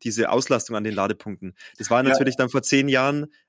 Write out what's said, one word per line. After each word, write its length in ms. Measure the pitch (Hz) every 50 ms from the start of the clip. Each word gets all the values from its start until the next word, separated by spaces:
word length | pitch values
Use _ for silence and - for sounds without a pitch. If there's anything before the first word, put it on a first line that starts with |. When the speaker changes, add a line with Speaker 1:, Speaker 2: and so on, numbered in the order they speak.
| -
Speaker 1:
diese 280 | 117 104 113 113 -
Auslastung 460 | 104 123 139 - 139 113 - - 113
an 80 | 104 104
den 100 | 110 104
Ladepunkten. 600 | 98 98 101 107 - - 107 98 - 95 92 - _ - - - _
Das 120 | - -
war 120 | 117 123 131
Speaker 2:
Ja. 60 | 135
Speaker 1:
natürlich 260 | 135 135 139 135 123
dann 140 | - 131 123
vor 120 | - 139 123
zehn 260 | - 143 139 135 143
Jahren 380 | 131 131 131 139 147 147 147 151 _ _ _